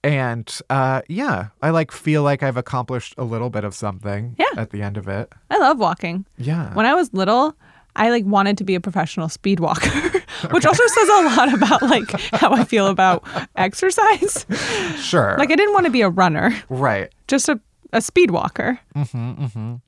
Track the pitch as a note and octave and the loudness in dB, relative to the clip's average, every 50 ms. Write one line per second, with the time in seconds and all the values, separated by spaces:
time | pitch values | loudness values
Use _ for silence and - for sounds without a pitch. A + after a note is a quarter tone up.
0 | - C#3+ D3 C3+ C3 B2 A#2 A#2 A2 - - - - _ C3 C3+ C3 C3 C3 C3 | 0 0 0 0 -2 -2 -4 -6 -8 -12 -14 -14 -6 _ -2 0 0 0 0 -2
1 | - - D#3+ G3+ C#4 C#4+ C#3+ F#2 - G#2+ _ _ - D3+ E3 E3 D#3+ - - - | -4 -6 -8 -6 -4 -2 -4 -4 -6 -10 _ _ -2 0 0 0 0 -2 -8 -6
2 | - D#3+ D3+ D3+ D3 C#3+ C#3+ C3 C#3+ C3+ A#2+ B2 B2 - - B2+ A#2+ - B2+ A#2+ | -2 0 0 2 2 0 0 0 -2 -4 -2 -4 -6 -4 -6 -6 -4 -4 -6 -8
3 | - - - - B2+ A#2 A2+ A2+ A#2 B2+ G#2+ G#2+ G2+ G#2 F#2+ - - G#2 F#2+ F#2 | -8 -10 -10 -8 -8 -6 -4 -4 -6 -4 -6 -6 -6 -6 -8 -6 -8 -8 -8 -6
4 | - G2+ G2+ G2+ A2 A#2+ A#2+ - - C5+ - - A2+ - - G#2 G#2 G2+ G2+ G#2+ | -8 -6 -6 -6 -6 -8 -4 -4 -4 -2 -2 -4 -8 -6 -6 -8 -8 -6 -8 -8
5 | F#2 G2 G2 G2+ A#2 - - _ _ _ - G#4 E4 B3+ D#4 B3+ G#3+ E3+ F3 - | -8 -6 -6 -6 -8 -10 -14 _ _ _ 0 2 2 2 2 2 0 -2 -2 -4
6 | - E3+ E3+ F#3+ G3 _ _ - B2 C3+ D#3 E3+ D3 - - G3+ G#3+ B3 C#4+ F4+ | -6 -6 -6 -8 -10 _ _ -8 -6 -4 -4 -4 -4 -4 -2 0 2 2 2 2
7 | F4 B3 - F#3+ F#3+ F#3+ A3 B3 C#4 D#4 D#4 _ _ _ _ _ _ _ _ - | 0 -2 -2 -2 0 2 2 2 2 0 -2 _ _ _ _ _ _ _ _ 0
8 | G#3 A#3 A#3+ A#3+ G3+ G3 G#3 G3 G3 G3 G#3 - G3+ F#3+ F#3+ F3+ F3 G3+ E3+ G3 | 0 2 2 2 0 2 2 2 2 2 0 -2 -2 -2 -2 -2 -2 -4 -4 -4
9 | E3 D#3+ - - D#3+ D#3+ - - - F#3+ G3 E3+ E3 - - D#3 - - - C#4+ | -4 -4 -4 -6 -6 -6 -8 -4 -2 0 0 0 0 -2 -2 0 0 -2 -2 0
10 | D#4 F4+ - F#4 - - - - - - - F4 - D#4 - - A#4+ A4+ - A#4 | -2 0 -2 -2 -4 -4 -12 -10 -6 0 0 2 4 4 4 6 4 4 4 4
11 | G#4+ E4+ G#4 G4+ E4+ D4+ A#3 - B3 C#4 B3 A3+ D4 G#3+ D4 A#3+ - B3 C#4 A#3+ | 4 6 6 6 6 4 4 4 4 4 4 2 4 4 4 2 4 2 2 2
12 | G#3 - - - - - - - - A3+ - A#3+ - - - G#3+ G3 G3 F#3+ F3 | 0 -2 -8 -8 -6 -4 0 2 2 4 4 2 2 2 2 2 2 2 2 4
13 | F#3+ F#3+ F3+ - - - - - C4 - _ - F#3+ F#3+ - - - F#4+ F#4 - | 4 4 4 2 -2 -8 -10 -10 -10 -8 _ -2 -2 -2 -2 0 -2 0 2 4
14 | G#4+ G#4+ G#4+ - F4 G#4 - - - - - - - - A#4 G#4 F#4 E4+ D#4 D4 | 4 4 4 2 0 -4 -4 -6 -6 -6 -6 -6 -4 -4 -4 -4 -4 -4 -6 -8
15 | C#4 - - E3 A#2 G2 F#2+ - D4 C4 D#4+ F4 G4+ G#4 G4+ G4 F4+ E4 A#3 B3+ | -6 0 2 2 2 2 2 0 2 2 4 2 4 4 4 2 2 4 2 2
16 | G#3+ F#3+ E3+ F#3+ F#3 F3 D#3 D3+ - - A3+ - - _ C3 B2+ C#3 B2+ G#2+ G2 | 2 2 4 2 2 2 2 2 0 0 0 -2 -8 _ -4 -2 0 0 0 0
17 | F#2+ - _ _ _ - C4 C#4 - - D4 G#3+ _ _ _ _ _ - - A3+ | -4 -8 _ _ _ 0 0 0 2 0 -2 -2 _ _ _ _ _ -4 -4 -2
18 | - - _ F4+ F4+ G#3+ F3 - - - - - - - B3+ - _ _ _ C#3+ | -2 0 _ 4 4 4 2 -2 -2 -4 -4 -4 -4 -4 -4 -6 _ _ _ -6
19 | D3 - - B2 A2+ B2 B2 - C#3+ B2 G#2+ A2+ G#2+ A#2 A#2+ B2 _ | -6 -4 -4 -8 -8 -8 -6 -6 -8 -8 -6 -8 -10 -10 -10 -12 _